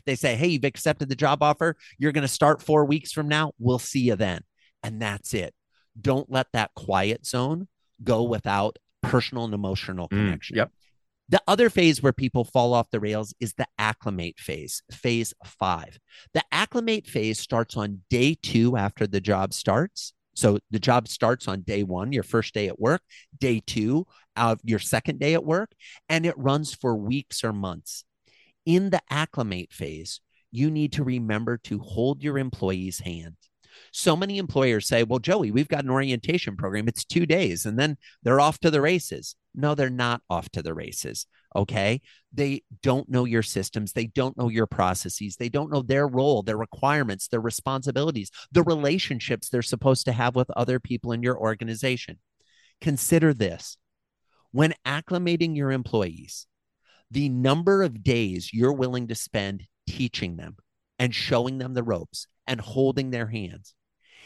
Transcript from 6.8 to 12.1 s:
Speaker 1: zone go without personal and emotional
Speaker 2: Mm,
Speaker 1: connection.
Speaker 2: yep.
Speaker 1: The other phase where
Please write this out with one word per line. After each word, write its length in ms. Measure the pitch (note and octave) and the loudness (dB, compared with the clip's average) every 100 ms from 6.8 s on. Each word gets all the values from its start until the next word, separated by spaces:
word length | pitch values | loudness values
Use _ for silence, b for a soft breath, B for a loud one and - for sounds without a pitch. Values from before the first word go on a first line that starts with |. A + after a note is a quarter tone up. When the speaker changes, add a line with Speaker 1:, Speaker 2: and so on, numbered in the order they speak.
| - F#2+ G2+ A#2 - | 0 2 2 -2 -4
Speaker 1:
zone 440 | B2 C3 E3 F#3+ _ _ _ | -2 0 -2 -6 _ _ _
go 200 | A#2 A2+ | 0 2
without 560 | A#2+ A2 - G2+ G#2 - _ _ | 2 -2 0 0 0 -4 _ _
personal 440 | - B2 - B2 A#2 | 0 0 0 -4 -4
and 80 | |
emotional 560 | G#2 G2 F#2+ - F#2 E2+ | -4 -4 -4 -6 -8 -4
Speaker 2:
Mm, 80 | G2+ | 0
Speaker 1:
connection. 400 | G2+ D2+ - G#2+ | 0 -2 -4 -2
Speaker 2:
yep. 160 | A#2+ _ _ _ _ _ - | -2 _ _ _ _ _ 0
Speaker 1:
The 120 | - - | 0 4
other 240 | G3+ A#3 | 4 4
phase 320 | - E3+ B2+ | 6 4 4
where 120 | C3+ | 2